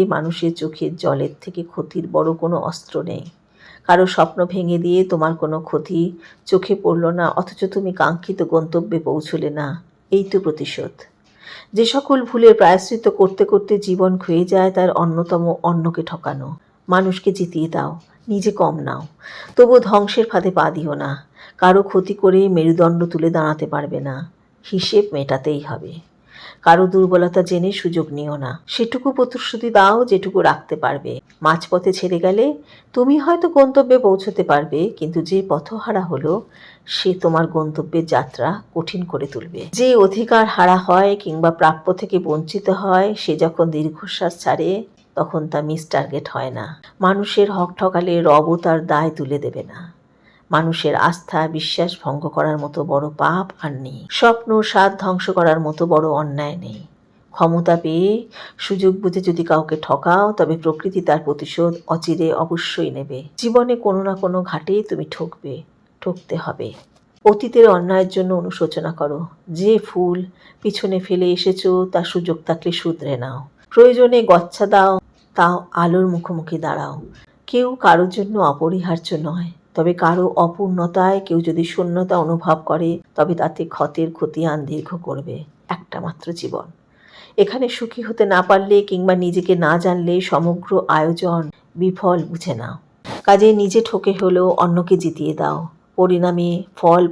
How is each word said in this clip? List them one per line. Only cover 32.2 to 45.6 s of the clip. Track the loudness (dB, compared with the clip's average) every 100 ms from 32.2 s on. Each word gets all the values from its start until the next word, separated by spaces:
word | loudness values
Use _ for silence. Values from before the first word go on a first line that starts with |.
| 2
গেলে | 2 2 -2 -12 -20 _ 0
তুমি | 2 2
হয়তো | 2 0 2 4
গন্তব্যে | 4 4 4 6 4
পৌঁছতে | 2 -2 -4 0
পারবে, | 0 0 -2 -4 -4
কিন্তু | -6 -4 -2
যে | -2 0
পথহারা | -4 -4 -10 -4 -4 -2
হলো, | -4 -2 -2 -4 -20 -20 -20 -12 -4
সে | -2 0
তোমার | 0 0 0 -2
গন্তব্যের | -4 -6 -4 -4 0
যাত্রা | -2 -2 -6 -6 -6 -8 -8
কঠিন | -8 -8 -8
করে | -8 -8
তুলবে। | -10 -14 -14 -10 0
যে | 4 6 4
অধিকার | 2 2 2 2 4
হারা | 4 4
হয় | 4 4 4 0
কিংবা | -4 0 0 4
প্রাপ্য | 2 2 -2
থেকে | -4 -2 -2 -2
বঞ্চিত | -4 -4 -4 -2 0
হয়, | 2 2 2 -2
সে | -4 0
যখন | 0 2 0 0
দীর্ঘশ্বাস | -4 -6 -12 -6 -6 -4
ছাড়ে, | -2 -2 0 -4 -6 _ _ -6
তখন | -4 -4 -4
তা | -4